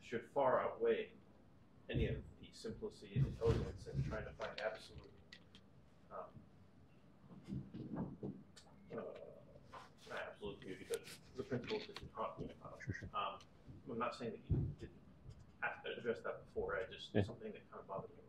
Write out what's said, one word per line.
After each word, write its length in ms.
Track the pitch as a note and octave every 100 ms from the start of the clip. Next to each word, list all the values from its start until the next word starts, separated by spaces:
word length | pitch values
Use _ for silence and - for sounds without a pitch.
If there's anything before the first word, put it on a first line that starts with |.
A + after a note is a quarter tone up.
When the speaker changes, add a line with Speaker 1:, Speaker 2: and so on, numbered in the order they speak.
Speaker 1:
should 200 | - A#2 -
far 280 | - G#2+ -
outweigh 460 | - - A#2 A2 - - - - - - - - -
any 180 | - -
of 80 | - - -
the 60 | -
simplicity 640 | - - - G#3+ - G2+
and 180 | G2 - -
elegance 460 | - A2+ F#2 - A2+
and 100 | -
trying 200 | - A2
to 60 | - -
find 140 | A2 -
absolute, 520 | - - - - - - - - - - - - - - -
um, 160 | - - - - - - - - - - - - - - - - - - - - - - - - - - - -
uh, 40 | - F#2+ - - - - - - - - - -
not 100 | - -
absolute 280 | - G#2 -
beauty, 260 | F#2+ F#2 -
but 120 | - - - - -
the 60 |
principles 400 | - A#2+ - G#2+ -
that 100 | -
you're 100 | -
talking 340 | - - - D#2+ -
about. 200 | - -
Speaker 2:
Sure, 120 | - -
sure. 100 | -
Speaker 1:
Um, 240 | - - - - - - - -
I'm 80 | -
not 160 | B2
saying 160 | - A2+
that 80 | - -
you 80 | - - -
didn't 120 | - - - - - - - -
have 220 | - -
to 160 | - -
address 180 | A#2 -
that 220 | - -
before. 320 | - A2+ F#2+ F#2+
I 140 | F#2
just, 180 | G2 -
Speaker 2:
Yeah. 100 | G#2+
Speaker 1:
something 280 | F#2+ - A2
that 180 | - -
kind 100 | G2+
of 60 | -
bothered 220 | - -
me 60 |
a 40 | -